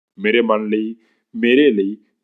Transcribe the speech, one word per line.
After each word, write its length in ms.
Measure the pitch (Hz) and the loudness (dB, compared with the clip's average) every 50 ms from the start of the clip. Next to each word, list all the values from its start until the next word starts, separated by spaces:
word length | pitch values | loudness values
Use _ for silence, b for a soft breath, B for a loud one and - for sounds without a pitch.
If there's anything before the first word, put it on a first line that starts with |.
| _ _ _ - | _ _ _ -6
ਮੇਰੇ 220 | 98 107 110 120 | -2 0 2 2
ਮਨ 260 | 117 110 110 107 107 | 2 2 0 -2 -2
ਲਈ, 280 | 107 104 107 110 110 113 _ _ _ _ _ _ _ - | -2 -4 -4 -4 -6 -10 _ _ _ _ _ _ _ -8
ਮੇਰੇ 360 | 113 113 117 123 135 151 143 | -4 0 2 4 4 4 4
ਲਈ 260 | 117 101 98 98 107 - _ _ _ _ | 2 0 -2 -4 -6 -10 _ _ _ _